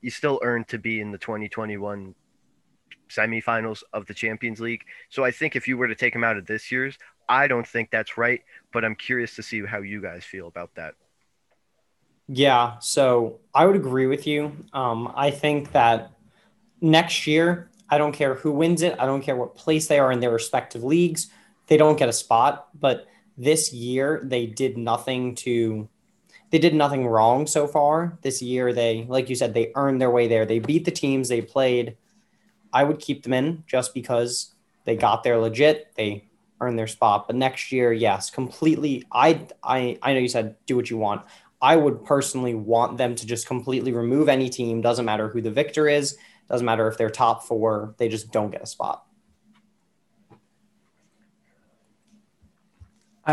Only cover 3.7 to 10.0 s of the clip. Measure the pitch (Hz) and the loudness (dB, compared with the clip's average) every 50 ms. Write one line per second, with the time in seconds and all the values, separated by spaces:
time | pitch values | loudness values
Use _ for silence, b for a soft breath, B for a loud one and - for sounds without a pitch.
3.7 | 110 - - _ - 107 98 - 104 - - 113 110 107 - 117 110 107 113 117 | -8 -10 -12 _ -10 -10 -10 -12 -10 -6 -6 -6 -4 -6 -6 -8 -8 -6 -6 -6
4.7 | 117 107 - B B B B B B 135 131 123 120 - 156 151 - 131 - 135 | -8 -8 -10 B B B B B B -2 0 0 0 -2 -4 -4 -4 -4 -4 -4
5.7 | 131 120 127 117 110 - 127 120 - 117 117 113 110 101 90 - 107 110 - - | -2 -2 -2 -2 -2 -2 -2 -2 -2 0 0 0 0 -2 -4 -8 -8 -8 -8 -6
6.7 | 127 127 131 135 135 - b b b b _ - 123 135 143 135 127 120 113 - | -6 -4 -4 -6 -8 -12 b b b b _ 0 2 2 2 2 2 0 -2 -4
7.7 | - 117 110 - - 110 107 - - 117 117 120 123 - _ b b b b b | -6 -6 -4 -4 -4 -4 -4 -4 -4 -2 0 0 0 -2 _ b b b b b
8.7 | - 117 113 110 107 - - - 127 123 117 - - - 107 - 117 110 101 101 | -4 -2 -2 -2 -4 -6 -6 -4 -4 -4 -4 -6 -8 -12 -12 -10 -8 -8 -8 -6
9.7 | 113 104 101 98 104 101 | -8 -8 -8 -10 -10 -10